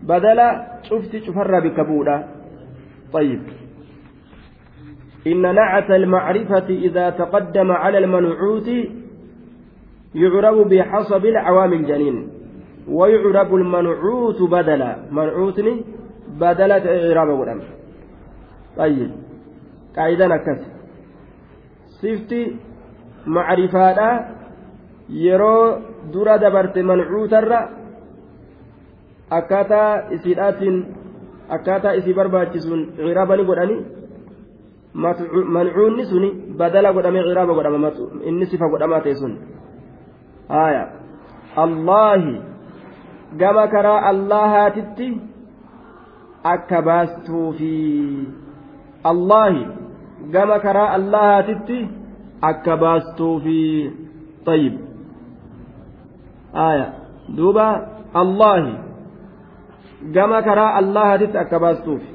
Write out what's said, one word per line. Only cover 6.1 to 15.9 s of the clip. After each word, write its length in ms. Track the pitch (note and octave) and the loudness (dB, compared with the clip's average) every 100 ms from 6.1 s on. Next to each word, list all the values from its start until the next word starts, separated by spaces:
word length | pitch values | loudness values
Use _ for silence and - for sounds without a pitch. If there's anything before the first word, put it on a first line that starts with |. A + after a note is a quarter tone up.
| F#3 D#3 F#3+ A3 G3 F#3 | 0 0 -4 0 -2 0
إذا 420 | F#3 F3+ E3+ F3+ | -2 0 0 -2
تقدم 640 | F3 F3 G3+ F#3+ G3 F#3 | -2 -2 -2 -2 0 0
على 260 | F3+ E3+ G3 | 2 2 2
المنعوت 680 | F#3+ F#3 F3 D#3+ G3 A3 G#3+ A#3+ A3+ - - - - - - - - - - - - | 2 2 0 0 -2 -2 -2 -4 -6 -10 -18 -20 -20 -20 -20 -20 -20 -20 -20 -20 -14
يعرب 420 | E3 F3+ F3+ G#3+ A3 G3+ | 0 2 4 4 6 6
بحسب 580 | F#3+ F3+ G3 G3+ G3 G#3 | 4 4 -2 0 0 2
العوامل 600 | A3 E3+ F#3 F#3+ E3+ D3 | 0 4 4 4 0 0
جنين. 300 | D3 C#3+ A#2+ F#2 - - - - - - | 0 0 -4 -8 -16 -20 -20 -20 -20 -6
ويعرب 680 | D3 F#3+ A3 G3+ F#3+ F#3 | 2 4 4 4 2 2
المنعوت 880 | F#3 F3+ F3 E3+ D#3+ F3 B3 A#3 F#3+ | 2 2 0 0 -2 -2 -2 -2 0
بدلا. 540 | F3+ F3+ D#3+ D3 B2 A2 A2+ | 0 2 2 0 -2 -8 -8
منعوتني 640 | C#3+ D#3 D#3+ F#3+ F#3+ G#3 A#3+ A3+ | -4 -4 -2 -4 -2 -2 -2 -8